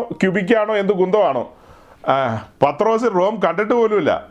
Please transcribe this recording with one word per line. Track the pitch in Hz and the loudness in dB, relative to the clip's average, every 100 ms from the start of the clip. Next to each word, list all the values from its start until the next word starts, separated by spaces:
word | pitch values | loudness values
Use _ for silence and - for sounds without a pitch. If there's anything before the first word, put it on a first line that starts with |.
| 226 | -2
ക്യൂബിക് | - 190 185 185 226 | -2 0 0 0 0
ആണോ | 214 214 | 2 0
എന്ത് | 196 | 0
കുന്തമാണോ? | 196 185 208 175 131 - - - - - - - | 0 0 2 2 0 -6 -12 -20 -20 -20 -10 -2
ആ, | 135 131 113 - _ | -2 -2 -4 -10 _
പത്രോസ് | 143 143 208 226 240 185 | 0 2 0 2 0 0
റോം | 190 220 | 0 0
കണ്ടിട്ട് | 180 165 214 | -2 -2 0
പോലുമില്ല. | 240 220 208 143 85 - | 0 2 2 0 -2 0